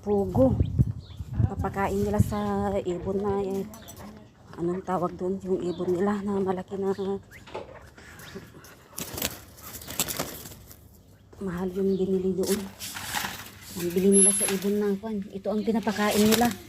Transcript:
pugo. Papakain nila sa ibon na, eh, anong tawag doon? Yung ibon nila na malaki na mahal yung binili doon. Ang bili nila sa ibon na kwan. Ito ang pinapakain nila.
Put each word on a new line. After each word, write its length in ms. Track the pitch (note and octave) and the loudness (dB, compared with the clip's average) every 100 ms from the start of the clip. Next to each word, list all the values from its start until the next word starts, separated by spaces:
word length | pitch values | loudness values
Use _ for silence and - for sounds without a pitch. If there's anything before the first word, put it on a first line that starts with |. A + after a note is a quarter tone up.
| G3+ | 2
pugo. 480 | G3+ F#3+ F3+ C4 - - - - - - - - - - | 0 2 6 6 6 2 4 2 0 -10 -14 -10 0 2
Papakain 560 | G3 G3 G3 G3 G3 G#3 | 2 -2 0 0 2 2
nila 160 | G#3 | 4
sa 480 | G3+ G#3 G#3 G3+ G3+ G3 F#3 | 4 2 0 2 2 2 0
ibon 320 | F3 F#3+ F#3+ | -2 0 0
na, 240 | G#3 G3 | 0 0
eh, 240 | F#3+ G3 F#3+ - - - G3+ G#3+ - - - - | 0 -2 -4 -10 -18 -16 -16 -16 -20 -20 -18 -4
anong 240 | E3+ F3+ F#3 | -2 -2 -2
tawag 320 | F3+ F3 F3 | 0 0 -2
doon? 240 | F3+ G3 | -4 -4
Yung 240 | F#3+ F#3 F3 | 0 0 0
ibon 240 | E3+ F3+ | -2 0
nila 320 | F3 G3+ G#3 | 2 2 0
na 160 | G3+ G3 | 0 0
malaki 400 | F#3+ F#3 F#3 F#3+ | 0 -2 -4 -2
na 160 | F#3+ F#3+ F#3+ G3 - - - - - - - - - - - - - - - - - - - - - - - - - - - - - - - - - - - - - - - - - - | -2 0 -2 -4 -6 -20 -12 -12 -12 -18 -20 -20 -20 -18 -16 -16 -16 -20 -20 -20 -14 -12 -8 -4 -4 -4 -16 -18 -16 -14 -12 -4 -4 -2 -6 -8 -14 -16 -20 -20 -20 -20 -20 -20 -20 -10
mahal 240 | G3 F3 F#3 | -8 -4 -4
yung 240 | F#3 G3 F#3+ | 0 0 2
binili 400 | F#3+ F#3+ F#3 F3+ | 2 2 2 0
doon. 240 | F#3 G3+ G3 - - - - - - - - - - F#3+ | 0 0 -4 -12 -12 -10 -6 -6 -6 -8 -14 -16 -12 -4
Ang 80 | F3 | 0
bili 200 | F3+ F#3+ G3 | 4 6 8
nila 80 | - | 6
sa 160 | - G3 | 4 0
ibon 240 | G3 G3+ G#3 | 0 2 2
na 160 | G#3 | 2
kwan. 240 | G3 A3 G#3+ G3 | 0 -2 -6 -6
Ito 160 | G3 G3+ | -6 -2
ang 160 | G#3+ G#3 | 0 2
pinapakain 640 | A3+ A3+ G3+ G#3+ G#3 G#3+ | 2 0 2 4 6 6
nila. 240 | A3+ A#3+ G3+ | 6 4 0